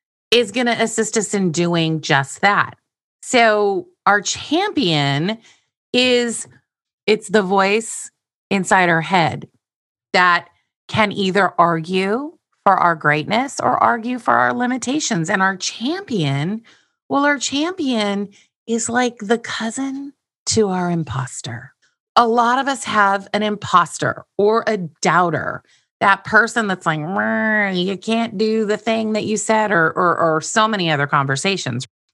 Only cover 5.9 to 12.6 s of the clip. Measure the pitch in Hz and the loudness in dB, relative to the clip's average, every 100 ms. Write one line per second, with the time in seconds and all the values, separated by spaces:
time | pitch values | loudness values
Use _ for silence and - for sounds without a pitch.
5.9 | 247 254 240 240 226 - _ _ _ _ | 0 2 2 0 -6 -12 _ _ _ _
6.9 | _ - 214 - 214 185 196 190 220 226 | _ -2 -2 2 0 2 2 2 0 -4
7.9 | - - _ _ _ - 196 175 190 175 | -12 -16 _ _ _ -4 -4 2 2 4
8.9 | 165 156 185 147 101 - _ _ _ _ | 2 2 2 2 -2 -14 _ _ _ _
9.9 | _ - 185 180 170 - _ _ _ - | _ -2 2 4 2 -2 _ _ _ -6
10.9 | 226 208 - 185 190 180 - 170 165 160 | 0 0 0 0 2 0 2 2 2 -2
11.9 | 185 196 233 302 _ _ _ | -2 0 -2 -6 _ _ _